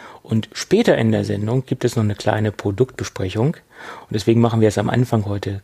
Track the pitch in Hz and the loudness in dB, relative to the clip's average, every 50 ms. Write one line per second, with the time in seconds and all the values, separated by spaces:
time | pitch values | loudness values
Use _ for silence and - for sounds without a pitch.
0 | - - - - - - 113 110 - - - - - - 185 220 226 - 147 135 | -20 -20 -20 -14 -6 -4 -2 -2 -2 -4 -8 -10 -4 0 2 2 4 4 2 2
1 | 113 110 107 104 101 104 104 101 104 107 123 135 - - 131 - - 117 - 117 | 2 2 2 2 0 0 -2 -2 -2 -2 -2 -2 -2 -4 -4 -2 -2 -2 0 0
2 | 107 104 101 - - 113 107 107 107 107 - - - 104 98 95 - - - - | 0 0 0 -2 -2 -2 0 0 0 -2 -2 -2 -4 -2 0 0 -2 -2 -4 -10
3 | 101 - - - 98 92 92 107 123 160 - - _ _ - - - - - - | -12 -10 -8 -6 -6 -4 -2 0 0 0 -2 -4 _ _ -20 -20 -18 -18 -18 -16
4 | - - - 107 - 117 113 117 117 113 113 113 110 107 - 104 104 - - 120 | -10 -6 -6 -2 2 2 4 4 4 4 4 4 4 4 2 2 0 0 2 0
5 | 127 - 117 110 98 101 101 101 - 101 98 98 | 0 2 0 0 0 -2 -4 -6 -6 -6 -8 -8